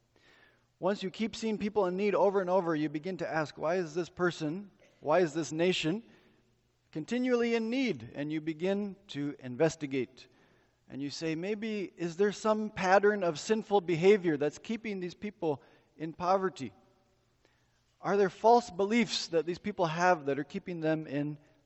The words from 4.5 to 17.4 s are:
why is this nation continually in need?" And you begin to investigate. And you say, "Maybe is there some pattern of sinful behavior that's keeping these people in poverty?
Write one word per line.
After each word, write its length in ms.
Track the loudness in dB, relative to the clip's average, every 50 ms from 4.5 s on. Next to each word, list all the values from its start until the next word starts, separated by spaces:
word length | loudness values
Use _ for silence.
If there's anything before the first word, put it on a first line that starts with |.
| -6 -6 -10 -14 _ _ -20 _ _ _
why 200 | -2 2 4 4
is 120 | 4 2 0
this 180 | -4 -4 -4
nation 520 | -2 0 0 0 0 0 0 -2 -2 -2 -6 -12 -20 _ _ _ _ _ _ _ _ _ _ _ _ _ _ _ -10
continually 640 | -10 -6 -4 -2 -2 0 2 2 2 2 2 0
in 160 | 0 0 -2
need?" 400 | -2 0 0 0 -2 -4 -6 -14 -8
And 160 | -8 -6 -4
you 120 | -4 -4 -4
begin 520 | -6 -6 -4 -2 -2 0 0 -2 -6 -8 -14 _ -12
to 260 | -8 -6 -6 -6 -6 -8
investigate. 880 | -10 -12 0 2 2 2 2 0 -8 -4 -2 -2 -2 -4 -6 -20 -20 -20 _ _ _ _ _ _ _ _ _ _ _ _
And 100 | -10 -8
you 80 | -8 -8
say, 260 | -8 -6 -4 -4 -4
"Maybe 600 | -4 -4 -4 -4 -4 -4 -6 -4 -4 -6 -6 _
is 200 | -6 -6 -6 0
there 160 | 2 2 2 2
some 360 | 0 0 0 0 2 0 -4
pattern 540 | -4 -2 2 6 6 8 6 6 2 4 0
of 160 | -2 -2 -2
sinful 420 | -2 -2 -2 -2 0 2 0 0
behavior 560 | 2 2 0 4 6 6 6 6 6 0 0
that's 220 | 2 0 -2 -2 -4
keeping 420 | -8 -8 -8 -6 -6 -8 -6 -6
these 140 | -6 -8 -10
people 480 | _ -12 -12 -10 _ -2 -2 -2 -2 -4 _ _ _ _ _ _
in 160 | -10 -10 -10 -8
poverty? 640 | -4 2 2 2 4 2 0 -4 -4 -10 -12 -12 _ _ _ _ _ _ _ _ _ _ _ _ _